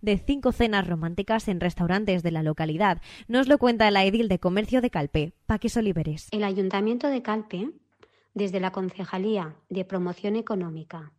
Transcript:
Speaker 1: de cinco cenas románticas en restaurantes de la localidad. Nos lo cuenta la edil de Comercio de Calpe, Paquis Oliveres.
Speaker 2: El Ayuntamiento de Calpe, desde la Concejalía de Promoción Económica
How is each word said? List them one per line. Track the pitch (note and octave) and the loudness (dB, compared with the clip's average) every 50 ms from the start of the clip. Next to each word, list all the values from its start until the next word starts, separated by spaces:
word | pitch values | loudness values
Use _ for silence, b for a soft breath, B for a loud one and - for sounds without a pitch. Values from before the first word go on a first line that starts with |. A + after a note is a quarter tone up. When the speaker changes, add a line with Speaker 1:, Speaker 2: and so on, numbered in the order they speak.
Speaker 1:
de | - G#3 G#3 F#3 | 2 2 0 0
cinco | - - C#4 C#4+ B3+ B3+ A3+ | 2 -2 -2 0 2 0 2
cenas | - A#3+ A#3 G#3+ G3+ F#3 F3 | 2 2 2 2 0 0 0
románticas | F3 D#3+ D#3 E3 E3+ F3 G3 - A3 A3+ A3 - | -2 -2 -2 -4 -4 -4 -2 0 0 -2 0 -2
en | G3 F3 | -2 0
restaurantes | E3+ F3 E3 - F3+ E3+ F3+ G3+ G#3+ G3+ F#3+ F3+ E3 | 0 -2 0 0 0 0 2 0 2 0 0 0 0
de | E3+ | -2
la | E3 D#3+ | -2 0
localidad. | D#3 D3+ D3+ - D#3+ D#3 D#3 D#3+ G#3 G3+ F3 E3+ B B B B B B | -2 -2 0 0 -2 -2 0 2 2 2 2 0 B B B B B B
Nos | A3+ B3 C4+ B3+ | 2 2 6 6
lo | D4 D4 | 4 6
cuenta | - B3 A#3+ | 6 4 4
la | A3 A3+ G#3+ G3+ G3 F#3+ | 6 4 6 6 6 4
edil | G3 G3 G#3+ A#3 G#3+ | 4 4 2 2 2
de | F#3+ F3 | 2 2
Comercio | - F#3 F3+ G3 G#3+ G3 A#3 B3+ | 2 0 0 0 0 2 0 2
de | A#3+ B3 | 0 2
Calpe, | - F3 D3 C#3+ _ D#3 D3 D#3+ - _ _ _ | 0 -2 -4 0 _ -2 -2 -2 -6 _ _ _
Paquis | A3+ G#3 - A#3 - | -2 0 0 -2 0
Oliveres. | A#3+ A3+ G#3 F3+ E3 D#3 D#3 D3+ D#3+ - - | 0 0 0 0 0 -2 -2 -4 -8 -10 -6
Speaker 2:
El | - G#3 G#3 | -4 -2 -2
Ayuntamiento | G3+ G3 F#3+ G3 F#3+ F#3+ G3 G3+ A3 A#3 B3 - D4 | 0 0 0 0 0 0 0 0 0 0 0 0 0
de | C#4 B3+ | -2 0
Calpe, | B3 - G#3+ A3 G#3+ A3 - F3+ G3 C#4+ - - _ _ b b b b b b b b b | -2 -2 -4 -4 -4 -6 -8 -6 -6 -6 -8 -12 _ _ b b b b b b b b b
desde | - G3+ G3 F3+ G3 | -4 -4 -2 -2 -2
la | F#3 F#3 | -2 -2
Concejalía | F#3 F#3+ F#3+ F#3 - - F#3 - - F#3+ F#3+ G#3+ A3 G3+ F3 D#3 D#3 _ _ _ | -4 -4 -4 -4 -6 -8 -10 -6 -4 -4 -2 0 -2 -2 -2 -6 -10 _ _ _
de | - F#3+ F#3 | -6 -6 -6
Promoción | F#3 F#3+ F#3 F3+ F3+ F3 - - G#3 G#3 A3+ | -4 -4 -4 -2 -2 -4 -4 -4 -2 -2 -2
Económica | A3+ A3 A3+ F#3+ F3+ E3+ D#3+ D#3+ D#3 _ - E3 D#3 D3+ _ | -2 -2 -4 -4 -4 -6 -8 -10 -12 _ -14 -16 -16 -16 _